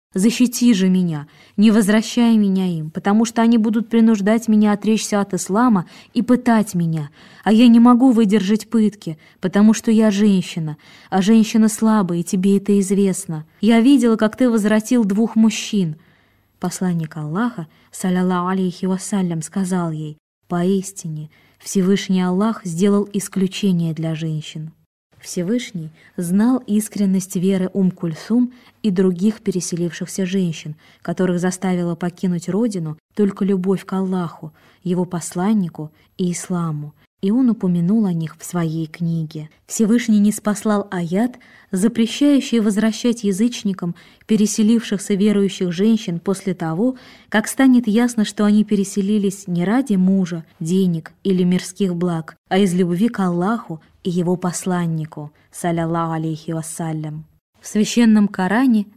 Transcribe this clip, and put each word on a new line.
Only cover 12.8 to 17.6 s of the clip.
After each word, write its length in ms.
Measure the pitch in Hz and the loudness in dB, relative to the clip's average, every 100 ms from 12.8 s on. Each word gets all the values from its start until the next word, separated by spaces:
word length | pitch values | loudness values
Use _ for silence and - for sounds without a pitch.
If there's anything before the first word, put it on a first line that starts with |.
известно. 640 | 190 202 202 180 - 156 156 - | 2 2 0 -2 -6 -10 -12 -2
Я 200 | 208 233 | 2 4
видела, 360 | 240 277 233 214 | 6 4 4 2
как 200 | 214 - | 0 2
ты 120 | 254 | 0
возвратил 560 | 226 208 220 214 247 | 2 2 0 2 0
двух 320 | 208 202 226 220 | 2 0 0 2
мужчин». 600 | 220 - - 208 170 156 _ _ _ _ _ _ | 2 2 -4 -2 -2 -6 _ _ _ _ _ _
Посланник 540 | 180 - 185 170 156 160 | -8 -4 -4 -2 -4 -8
Аллаха, 480 | 151 175 240 240 | -8 -4 -4 -6